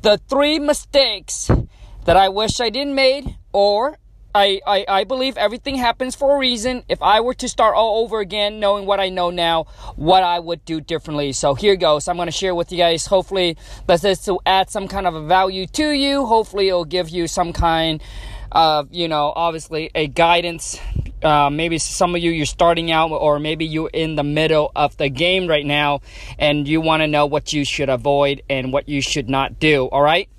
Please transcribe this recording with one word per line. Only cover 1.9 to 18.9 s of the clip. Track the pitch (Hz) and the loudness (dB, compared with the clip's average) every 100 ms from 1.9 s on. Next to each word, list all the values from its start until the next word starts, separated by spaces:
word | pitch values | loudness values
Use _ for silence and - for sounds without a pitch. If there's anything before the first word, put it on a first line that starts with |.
| - | -8
that | - 170 | 2 4
I | 196 | 4
wish | 196 220 - | 2 -2 -2
I | 240 | -2
didn't | 220 285 | -2 -4
made, | 269 269 277 277 - - | 2 2 2 -4 -12 -6
or | 202 202 208 269 311 _ - - | 2 2 2 -2 -6 _ -20 -2
I, | 208 202 196 | 2 2 0
I, | - 196 202 | 0 0 2
I | 196 | 0
believe | 190 262 262 - | 0 -2 -2 0
everything | 208 233 - | -2 -2 -6
happens | 269 240 226 254 | -2 -2 -2 -6
for | - 277 285 | -2 2 2
a | |
reason. | 262 247 233 254 - | 2 -2 -4 -6 -6
If | - | -2
I | 175 214 | 2 2
were | 233 | 2
to | 254 247 | -4 -8
start | - 311 | 2 2
all | 247 226 214 | 4 2 0
over | 226 220 | -2 -4
again, | 196 208 208 214 | -4 -2 -4 0
knowing | 202 202 196 | 0 0 0
what | 196 | 0
I | 190 | 0
know | 185 175 | -2 -2
now, | 175 170 165 156 - - - | 0 0 0 -4 -12 -16 -6
what | 151 185 | 4 4
I | 180 175 | 4 0
would | 165 170 | -4 -10
do | - 160 | -6 -8
differently. | 147 160 - 147 143 | -6 -8 -4 -4 -4
So | 131 151 135 | 0 0 2
here | 208 | 2
goes. | 196 165 151 160 | 2 4 2 0
I'm | 175 | -4
gonna | 170 | -4
share | 151 190 | -4 -2
with | 175 170 | -2 -4
you | 175 | 0
guys. | 170 165 - | 2 2 2
Hopefully, | 190 180 196 175 160 - - - | 0 0 -2 -2 -2 -12 -14 0
this | 175 | 2
is | 202 185 - | 2 -2 -2
to | 185 - | -2 2
add | 190 185 | 2 2
some | 214 196 | -4 -6
kind | 196 190 | -4 -4
of | 160 | -4
a | 151 | 0
value | 185 196 190 185 | 2 2 -2 -8
to | - 302 | -2 0
you. | 285 277 277 247 | 0 0 0 2
Hopefully, | 226 220 196 190 | 2 2 0 0
it'll | 180 | 0
give | 160 175 165 | -2 -4 -4
you | 175 170 | -4 -4
some | - 170 | -2 -4
kind | 170 170 165 160 156 - - - - - | 0 0 2 0 -4 -8 -16 -14 -14 -2
of, | - 160 151 143 | 2 4 2 -2